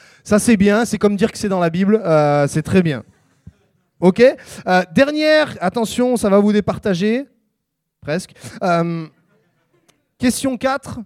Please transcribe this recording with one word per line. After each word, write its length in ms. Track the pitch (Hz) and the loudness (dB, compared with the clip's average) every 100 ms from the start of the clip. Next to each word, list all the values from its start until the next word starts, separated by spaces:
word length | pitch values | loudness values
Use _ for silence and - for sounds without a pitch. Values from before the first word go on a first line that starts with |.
| _ _ | _ _
ça, 140 | - 208 | 0 0
c'est 180 | 240 214 | 4 4
bien, 300 | 202 208 240 | 4 2 0
c'est 100 | 214 | 0
comme 200 | 208 202 | 0 0
dire 140 | 220 | -2
que 60 | - | -2
c'est 140 | 208 | -4
dans 100 | 190 | -2
la 80 | 170 | -2
Bible, 320 | 175 196 214 | 0 0 0
euh, 440 | 175 156 147 147 143 | 2 2 2 2 0
c'est 140 | 156 | -2
très 200 | - - | 0 0
bien. 220 | 170 127 - _ _ _ - _ _ _ _ - | 0 -4 -10 _ _ _ -20 _ _ _ _ 0
Ok ? 200 | 175 185 | 2 4
Euh, 600 | 247 302 - - - 185 180 | 4 2 -12 -10 0 0 0
dernière, 640 | 165 277 302 311 311 285 - | 0 0 2 2 2 0 -4
attention, 560 | 180 240 220 - 247 240 | -4 -4 -4 -2 -2 0
ça 140 | 214 | 2
va 80 | 196 | 2
vous 140 | 208 | 4
départager, 760 | 208 202 185 220 175 214 233 285 _ _ _ _ _ _ _ | 0 -2 -4 -2 -2 0 -2 -6 _ _ _ _ _ _ _
presque. 320 | - 165 - - - - | -8 -8 -8 -18 -18 -6
Euh, 440 | 185 170 170 165 160 _ _ _ _ _ _ _ _ _ _ - | -2 0 -2 -6 -12 _ _ _ _ _ _ _ _ _ _ -4
question 400 | 254 - 269 247 | -2 -2 -4 -4
quatre 440 | 262 269 - 233 | -4 -4 -8 -16